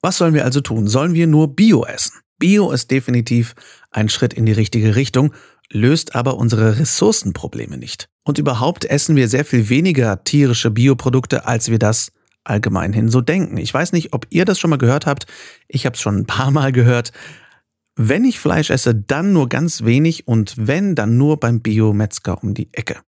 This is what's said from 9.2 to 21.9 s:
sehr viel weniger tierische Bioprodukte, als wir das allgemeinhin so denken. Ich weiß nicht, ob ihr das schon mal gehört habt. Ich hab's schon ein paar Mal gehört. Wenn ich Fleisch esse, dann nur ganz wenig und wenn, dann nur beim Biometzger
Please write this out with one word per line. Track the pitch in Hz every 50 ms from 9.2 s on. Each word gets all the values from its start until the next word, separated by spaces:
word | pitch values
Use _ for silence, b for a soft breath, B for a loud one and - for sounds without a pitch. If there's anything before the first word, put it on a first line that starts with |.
| 127 110
sehr | 117 127 151
viel | - - 123 110 104
weniger | 123 139 170 190 170 135 120 110 98 95 _
tierische | - - 147 143 127 120 - - 120
Bioprodukte, | 107 110 120 135 139 127 - 131 123 135 127 - - 120 -
als | - 120 117 - -
wir | 113 110
das | 110 104 113 - - - _ _ _ _ _ _ _
allgemeinhin | - - 104 113 107 104 92 82 90 107 110 113 113
so | 113 131
denken. | 123 117 156 190 175 - - -
Ich | - - -
weiß | 131 165 180
nicht, | - 170 160 - -
ob | 127 - -
ihr | - 165 185
das | 180 190 -
schon | - 170
mal | 156 131
gehört | 131 117 131 147 -
habt. | 156 143 - - B B B B B B B B B
Ich | - 131 -
hab's | 135 - -
schon | - 107 101
ein | 101 104
paar | - - - 131 139
Mal | 139 151 135 135
gehört. | 131 123 120 120 123 120 117 - B B B B B B B B B B B B _ _ _ _ _ -
Wenn | 110 107 135 185 247
ich | 262 226 -
Fleisch | - - 90 - 151 -
esse, | - 131 - 127 117
dann | 107 101 _ 135 147 175 202 196
nur | 170 139 117
ganz | 117 127 160 175 - - 107
wenig | 113 120 135 151 165 160 - - -
und | 113 113 107 - -
wenn, | 123 110 104 139 175 202 196 180
dann | 135 107 107 117 123
nur | 139 147 156 151
beim | - 117 120 113
Biometzger | 117 113 107 110 110 107